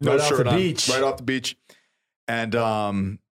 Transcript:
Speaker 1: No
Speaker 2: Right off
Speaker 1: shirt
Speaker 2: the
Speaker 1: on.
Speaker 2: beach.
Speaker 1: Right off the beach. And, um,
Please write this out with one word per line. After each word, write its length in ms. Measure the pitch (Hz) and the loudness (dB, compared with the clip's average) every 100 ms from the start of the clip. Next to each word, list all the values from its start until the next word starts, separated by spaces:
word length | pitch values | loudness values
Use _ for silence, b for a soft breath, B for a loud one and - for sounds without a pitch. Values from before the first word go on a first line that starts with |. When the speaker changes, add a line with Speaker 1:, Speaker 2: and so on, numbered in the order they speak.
Speaker 1:
No 120 | 143 | 0
Speaker 2:
Right 80 | 143 | 2
off 80 | 147 | 2
Speaker 1:
shirt 160 | 139 | 2
Speaker 2:
the 60 | 127 | 2
Speaker 1:
on. 60 | 180 | 2
Speaker 2:
beach. 320 | 185 131 - | 2 0 0
Speaker 1:
Right 140 | 127 | 2
off 140 | 170 170 | 0 -2
the 60 | |
beach. 320 | 123 131 123 - b b b b b _ - | -4 -4 -4 -10 b b b b b _ -6
And, 280 | 117 113 117 | -4 -2 0
um, 600 | 113 110 104 101 95 104 _ | 0 0 0 -2 -2 -6 _